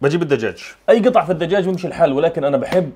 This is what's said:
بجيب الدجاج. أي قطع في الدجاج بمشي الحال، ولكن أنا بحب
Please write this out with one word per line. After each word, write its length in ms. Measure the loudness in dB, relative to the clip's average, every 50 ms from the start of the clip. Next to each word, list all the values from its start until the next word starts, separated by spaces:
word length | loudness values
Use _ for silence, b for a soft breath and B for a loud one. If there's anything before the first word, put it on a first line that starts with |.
بجيب 200 | -2 0 0 0
الدجاج. 420 | 0 0 0 0 0 -6 -6 -8 -18 -20 -18 _ 2 2
أي 100 | 4 4
قطع 260 | 4 2 2 2 0
في 60 | 0
الدجاج 380 | -4 -4 -2 -2 0 0 0 -2
بمشي 180 | -4 -4 -6
الحال، 260 | -8 0 0 0 2 2
ولكن 300 | 2 0 0 0 0 -2
أنا 140 | 0 0
بحب 340 | -2 -2 0 0 -2 -2 -2 -8